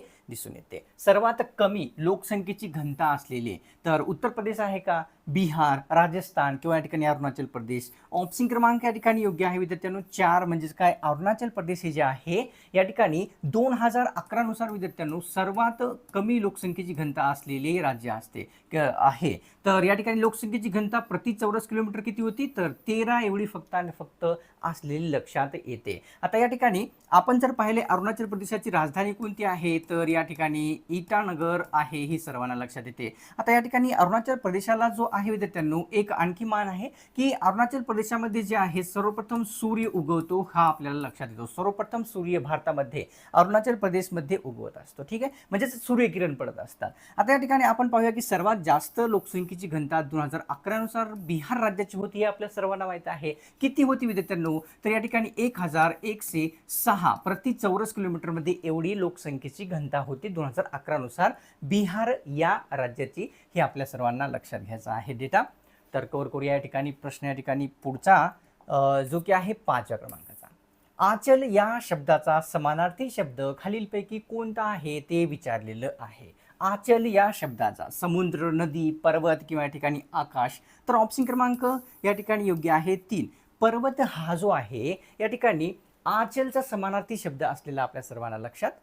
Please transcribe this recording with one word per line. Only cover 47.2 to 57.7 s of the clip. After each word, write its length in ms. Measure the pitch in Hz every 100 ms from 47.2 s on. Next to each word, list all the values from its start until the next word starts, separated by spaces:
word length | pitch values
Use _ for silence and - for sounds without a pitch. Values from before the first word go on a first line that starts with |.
| 208
या 80 | 277
ठिकाणी 240 | 254 269
आपण 240 | 240 226 247
पाहूया 240 | 233 233
की 100 | 226
सर्वात 340 | - 185 190 220
जास्त 460 | 160 147 - - 233
लोकसंख्येची 580 | 202 - 185 180 175 185
घनता 340 | 156 143 160
दोन 200 | 143 156
हजार 200 | 147 160 -
अकरा 300 | - 196 220
नुसार 340 | 220 226 220
बिहार 460 | 214 165 165 143 240
राज्याची 380 | 220 190 196 190
होती, 220 | 202 202
हे 60 | 214
आपल्या 240 | 208 208
सर्वांना 360 | 208 190 190 190
माहीत 220 | 175 165
आहे. 260 | 165 156 151 - -
किती 220 | 269 277
होती 220 | 269 262 240
विद्यार्थ्यांनो, 540 | 190 170 180 160 156
तर 300 | - - 214
या 100 | 220
ठिकाणी 300 | 226 233 220 -
एक 220 | 240 214
हजार 320 | 175 156 160 -
एकशे 560 | 220 208 - 160 160 - -
सहा 440 | - 240 202 170
प्रति 400 | 104 - 185 254
चौरस 400 | 240 202